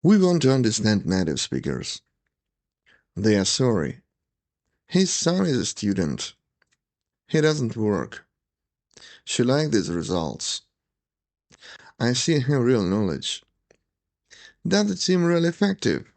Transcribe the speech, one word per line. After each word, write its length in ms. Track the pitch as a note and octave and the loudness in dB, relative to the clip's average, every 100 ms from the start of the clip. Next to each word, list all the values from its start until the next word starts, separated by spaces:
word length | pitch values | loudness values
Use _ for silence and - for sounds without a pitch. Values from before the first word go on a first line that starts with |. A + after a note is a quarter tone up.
We 140 | E3 G#3 | 6 4
want 240 | F3+ F3 | 4 4
to 120 | C3 | 4
understand 500 | C3+ A#2 A2 G#2+ G#2 | 4 2 2 2 2
native 340 | D#2+ F#2 E2 C2 | 2 0 0 -2
speakers. 600 | - C2+ - B1+ - - _ _ _ _ _ _ _ _ _ _ _ | -4 -4 -4 -6 -8 -14 _ _ _ _ _ _ _ _ _ _ _
They 220 | - G#2+ G#2 | -2 2 2
are 80 | |
sorry. 560 | F#2+ - C3 G#2 C#2+ - _ _ _ _ _ _ _ _ _ | 2 0 0 0 -4 -8 _ _ _ _ _ _ _ _ _
His 240 | F#3 F#3+ | 0 0
son 340 | - E3 F#3 | 0 -2 0
is 140 | F3+ B2+ | 0 0
a 80 | - | -2
student. 680 | - G#2 G2 D#2+ C2 - _ _ _ _ _ _ _ _ _ _ | -4 -2 0 -2 -4 -10 _ _ _ _ _ _ _ _ _ _
He 140 | D#3+ | 2
doesn't 340 | D#3 D3+ A#2 A2+ | 2 0 -4 -2
work. 480 | G#2+ F#2+ A1+ - _ _ _ _ _ _ _ - - - | 0 0 -4 -12 _ _ _ _ _ _ _ -20 -20 -20
She 180 | - - | -6 0
liked 300 | A#2+ C#3 D#3 | 2 2 2
these 180 | G#2+ D#2+ | 0 0
results. 720 | E2+ - F2 D#2+ - - - _ _ _ _ _ _ _ _ _ _ - - - - | -6 -2 -4 -4 -6 -8 -8 _ _ _ _ _ _ _ _ _ _ -20 -20 -20 -2
I 140 | A#2+ | -2
see 240 | B2 - D3+ | 0 0 0
her 180 | B2+ C#3+ | 0 0
real 240 | A#2+ B2 | 2 2
knowledge. 600 | F2+ G2+ G2 C#2+ - - _ _ _ _ _ _ _ _ _ - - _ E3 | 2 0 -2 -4 -8 -10 _ _ _ _ _ _ _ _ _ -20 -20 _ 0
Does 240 | G3 G#3 | 0 0
it 100 | F3+ | -2
seem 220 | - F#3 | 0 2
really 280 | E3+ E3+ E3+ | 2 2 0
effective? 600 | E3+ G3+ F#3+ G#2+ D2 - | 0 -2 0 -2 -2 -6